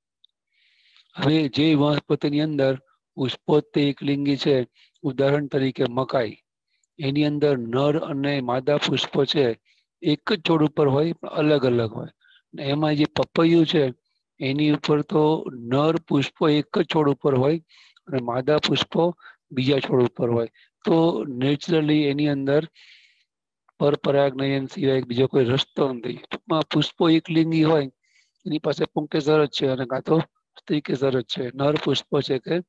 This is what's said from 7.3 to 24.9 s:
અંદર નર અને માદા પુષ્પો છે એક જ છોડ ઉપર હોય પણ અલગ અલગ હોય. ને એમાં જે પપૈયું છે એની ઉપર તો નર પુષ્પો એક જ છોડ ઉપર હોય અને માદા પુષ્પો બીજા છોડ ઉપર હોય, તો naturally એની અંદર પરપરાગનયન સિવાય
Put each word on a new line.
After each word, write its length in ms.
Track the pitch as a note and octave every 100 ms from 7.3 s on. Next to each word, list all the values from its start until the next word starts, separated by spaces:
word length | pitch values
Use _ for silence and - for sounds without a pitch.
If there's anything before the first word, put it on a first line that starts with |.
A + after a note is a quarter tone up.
અંદર 240 | D3 D3 C3+
નર 360 | A#2 B2 C#3+ D3+
અને 300 | - C#3 C#3 C#3+
માદા 380 | B2 B2 C3 D3
પુષ્પો 420 | - C3+ - D3+
છે 220 | C3+ D#3 B2 A2 _ _ _ _
એક 220 | E3+ D3 -
જ 140 | G#3
છોડ 200 | E3 D#3+
ઉપર 240 | D3+ - C#3+
હોય 280 | C3+ E3
પણ 160 | E3 -
અલગ 340 | E3+ D3+ D3
અલગ 280 | B2+ A#2+ A2+
હોય. 200 | A#2 D#3+ - _ _ _
ને 80 | -
એમાં 340 | C#3 D3 D#3 D3
જે 100 | D3+
પપૈયું 600 | - C3 - E3 E3+ D#3+
છે 180 | E3 C3 A#2+ _ _ _ -
એની 320 | C3 C#3 D3+
ઉપર 300 | D3 - D3
તો 200 | D3 D#3 D3+ D#3+
નર 500 | - B2+ A#2 C3+ D#3 E3
પુષ્પો 480 | - D3 C3+ - E3
એક 220 | D3+ C#3+
જ 140 | G3
છોડ 240 | D#3+ D#3+ D3
ઉપર 260 | C3+ D3+
હોય 260 | C3 C3+ E3 - _ _ _
અને 160 | - C3+
માદા 400 | A#2+ B2 B2+ D3+
પુષ્પો 420 | - C#3 - F3+ E3+ - - - _
બીજા 300 | C3 C3 C3+
છોડ 220 | - C3
ઉપર 240 | A#2+ - A#2+
હોય, 220 | A#2 A#2 _ _ _
તો 120 | - E3 E3 A2+ C#3+
naturally 760 | B2 C3+ C#3+ - D#3+ D3+ D3+ D3
એની 200 | C#3 D3
અંદર 340 | C#3 C3+ D3 D#3+ _ - - _ _ _ _ _ _ _ -
પરપરાગનયન 840 | C#3+ D3+ D#3+ C#3 C#3 C3 C3+ C#3 C3+
સિવાય 400 | - C3+